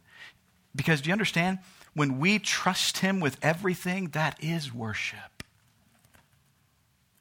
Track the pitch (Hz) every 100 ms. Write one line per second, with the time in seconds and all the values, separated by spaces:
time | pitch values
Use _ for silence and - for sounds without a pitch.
0 | _ - - - _ _ _ 139 151 156
1 | 147 208 196 165 180 190 - - - 151
2 | 143 131 175 214 - - 180 190 - -
3 | 190 190 147 - 143 170 214 175 180 185
4 | 175 156 156 - 156 165 139 117 110 104
5 | - - - - - _ _ _ _ _
6 | _ - _ _ _ _ _ _ _ _
7 | _ _